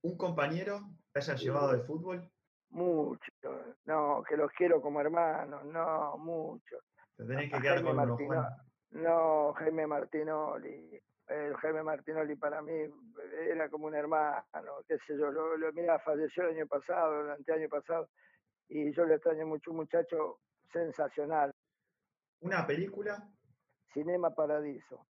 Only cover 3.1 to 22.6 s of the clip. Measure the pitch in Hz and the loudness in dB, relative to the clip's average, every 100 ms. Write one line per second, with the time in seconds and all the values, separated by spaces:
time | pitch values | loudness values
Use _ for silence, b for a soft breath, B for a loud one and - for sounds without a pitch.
3.1 | 127 - _ - 131 127 - - 156 147 | -4 -12 _ -10 -8 -10 -14 -2 2 2
4.1 | 143 - 151 147 - 175 160 147 147 147 | 2 2 2 2 4 6 6 4 0 2
5.1 | 170 165 156 139 143 143 165 165 160 147 | 4 2 2 -4 -10 -8 -2 0 0 -2
6.1 | - 160 165 156 233 - - _ _ b | -4 -4 -4 -4 -8 -12 -14 _ _ b
7.1 | - 110 135 143 135 139 135 123 131 135 | -12 -6 -4 -2 2 4 4 4 4 2
8.1 | 120 143 160 131 - - _ _ - 165 | 2 0 0 0 -6 -20 _ _ -2 4
9.1 | 165 160 156 147 - 160 160 151 147 127 | 6 6 4 4 2 0 0 0 0 -2
10.1 | 156 151 156 151 143 - - 160 - _ | -2 -2 -2 -2 -4 -8 -14 -16 -20 _
11.1 | _ - 151 147 143 156 156 156 151 - | _ -6 -4 -4 -2 -2 0 -2 -4 -4
12.1 | 156 151 147 151 151 151 160 151 147 113 | -2 -2 0 -2 -4 -4 -4 -6 -10 -20
13.1 | - 185 156 165 165 151 151 156 151 147 | -16 -10 -4 -2 0 -2 -4 -4 -4 0
14.1 | 160 151 143 - 156 151 143 - 160 - | 2 2 -2 -6 -12 -10 -12 -4 -4 -2
15.1 | 143 147 151 160 160 160 156 170 156 - | -2 0 0 -2 -2 -2 0 2 2 2
16.1 | 147 156 - 175 160 147 139 - 180 165 | 0 0 0 0 0 -2 -2 -2 2 2
17.1 | 151 147 143 139 160 151 143 139 165 - | 0 -4 -6 -2 0 0 -4 -2 -4 -4
18.1 | b b b b _ _ 151 147 147 170 | b b b b _ _ -2 -2 2 6
19.1 | 151 165 156 160 151 170 160 156 170 - | 6 4 0 -2 -4 -4 -6 0 0 2
20.1 | 165 151 - _ _ _ 170 165 143 143 | -2 -4 -6 _ _ _ -4 -4 -2 -2
21.1 | - 147 156 143 - _ _ _ _ _ | -2 0 2 2 -2 _ _ _ _ _
22.1 | _ _ _ 175 185 | _ _ _ -4 -2